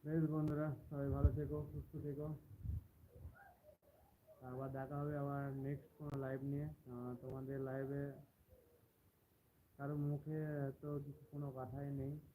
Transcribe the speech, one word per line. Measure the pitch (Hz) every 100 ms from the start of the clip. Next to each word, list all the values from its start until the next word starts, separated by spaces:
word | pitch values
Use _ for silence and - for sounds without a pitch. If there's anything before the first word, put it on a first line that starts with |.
বেশ | 147 160 151
বন্ধুরা, | 156 151 147 151 135 -
সবাই | 143 139
ভালো | 135 143
থেকো, | - 139 151 147
সুস্থ | 147 139 160
থেকো। | 139 139 151 151 - - - - - - - - - - - - - - - - - - - -
আবার | 127 127 135
দেখা | 135 131 143
হবে | 147 147
আবার | 143 139 139 135
নেক্সট | 135 143 - -
কোনো | 147 139
লাইভ | 135 131
নিয়ে। | 139 143 151
আহ, | - 131 120 123 123
তোমাদের | 131 135 131 139
লাইভে | 135 135 135 143 143 139 - - - - - - - - - _ _ - - - - -
কারো | 143 147
মুখে | 147 147 147 156 156 147 139 -
তো | 147 147
কিছু | 143 139 -
কোনো | 143 143
কথাই | 131 127 135 143
নেই। | 139 135 151 -